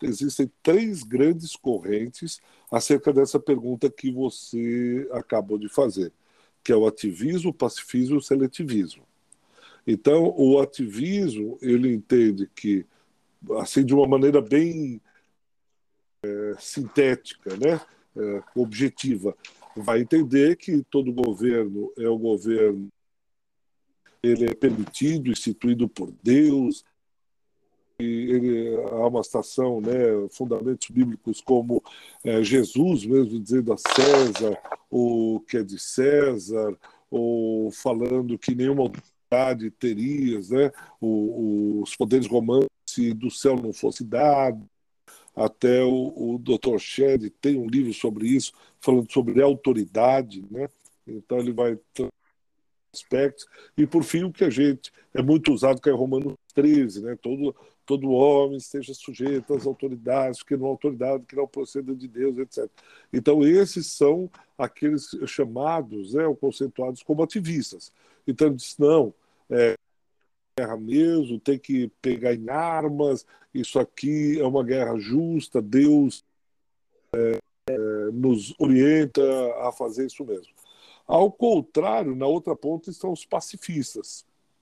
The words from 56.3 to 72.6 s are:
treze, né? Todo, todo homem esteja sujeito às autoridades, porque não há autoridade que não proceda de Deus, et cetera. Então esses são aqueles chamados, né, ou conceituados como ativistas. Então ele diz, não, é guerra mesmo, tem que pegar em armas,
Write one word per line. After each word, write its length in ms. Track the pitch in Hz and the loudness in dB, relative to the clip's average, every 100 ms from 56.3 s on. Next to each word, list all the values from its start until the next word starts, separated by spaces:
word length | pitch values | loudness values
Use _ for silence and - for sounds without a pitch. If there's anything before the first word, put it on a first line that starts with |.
| - _ | -10 _
treze, 480 | - 147 147 123 98 | 2 4 4 2 -4
né? 160 | 113 117 | -10 -8
Todo, 320 | 120 139 143 - _ _ - | -8 -4 -4 -6 _ _ -4
todo 240 | 139 135 | -2 2
homem 460 | 127 143 143 139 139 | 4 6 6 2 -2
esteja 360 | - 139 123 | -8 -10 -10
sujeito 640 | - - 117 135 139 117 | -14 -14 -6 -4 -4 -2
às 120 | 139 131 | -4 -4
autoridades, 760 | 131 135 123 117 135 131 123 | -6 -8 -6 -2 -2 -2 -6
porque 160 | - 139 | -6 -4
não 100 | 135 | -4
há 40 | |
autoridade 540 | 135 147 123 123 135 | -4 -4 -2 -4 -4
que 120 | 123 135 | -6 -6
não 100 | 139 | -4
proceda 480 | 143 131 139 131 | -4 -8 -8 -8
de 140 | 131 127 | -10 -10
Deus, 280 | 113 135 127 | -4 -4 -2
et 160 | 135 | -6
cetera. 200 | - 113 _ _ - _ | -8 -10 _ _ -20 _
Então 340 | 123 120 151 147 | -2 2 4 6
esses 400 | 185 196 180 151 | 4 2 -2 -8
são 420 | - 143 170 185 _ _ - | 2 2 2 -2 _ _ -8
aqueles 520 | 123 - 147 151 - - 139 | -8 -4 -2 -2 -6 -12 -8
chamados, 840 | - 123 117 151 165 123 107 98 | -4 -4 -4 -4 -4 -6 -12 -6
né, 140 | 135 160 | -2 0
ou 80 | |
conceituados 720 | 139 139 - 139 - 127 127 | 0 -4 -4 -6 -6 -8 -6
como 180 | - 151 | -4 -2
ativistas. 720 | 160 220 165 160 - 92 - _ _ _ - | -2 -2 -4 -4 -6 -10 -20 _ _ _ -6
Então 220 | 123 151 | 2 2
ele 80 | 131 | 0
diz, 200 | - - | -8 2
não, 360 | 147 160 117 - _ _ - | 4 4 2 -4 _ _ -4
é 260 | 120 117 101 _ _ _ _ _ _ _ - | 2 2 2 _ _ _ _ _ _ _ -8
guerra 180 | 113 110 | -6 -6
mesmo, 600 | 110 139 165 165 127 113 | -2 2 2 2 0 -4
tem 180 | - 135 | -2 -2
que 320 | - 131 117 _ | 0 -2 -2 _
pegar 320 | 131 120 120 | -4 0 0
em 160 | 120 110 | -2 -4
armas, 720 | 147 | -4